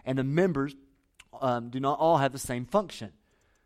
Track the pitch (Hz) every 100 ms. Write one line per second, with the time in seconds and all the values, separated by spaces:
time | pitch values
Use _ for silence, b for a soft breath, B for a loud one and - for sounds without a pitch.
0 | - 131 131 151 190 135 139 143 _ _
1 | _ - _ 123 135 120 120 127 139 143
2 | 160 165 135 131 - 123 123 202 185 -
3 | 107 - _ _ _ _